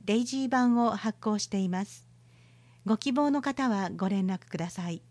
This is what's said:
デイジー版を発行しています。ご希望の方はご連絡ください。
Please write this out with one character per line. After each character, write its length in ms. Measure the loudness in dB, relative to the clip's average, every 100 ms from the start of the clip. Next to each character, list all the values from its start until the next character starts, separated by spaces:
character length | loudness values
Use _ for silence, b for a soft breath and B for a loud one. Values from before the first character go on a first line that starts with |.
デ 120 | 0 0
イ 80 |
ジ 220 | 0 -2 0
ー 20 |
版 280 | 4 4 4
を 120 | 2
発 300 | 0 -4 -2
行 180 | -2 -2
し 80 | -2
て 120 | -2
い 100 | -2
ま 160 | -2
す。 240 | -6 -10 -20 -20 b b b b b b
ご 120 | -2 0
希 160 | 0
望 180 | 2 2
の 100 | 2
方 280 | -2 0 0
は 220 | 0 -2
ご 140 | -2 0
連 180 | 0 0
絡 140 | -2
く 160 | -6 -6
だ 140 | -6
さ 200 | -6 -8
い。 120 | -8 -12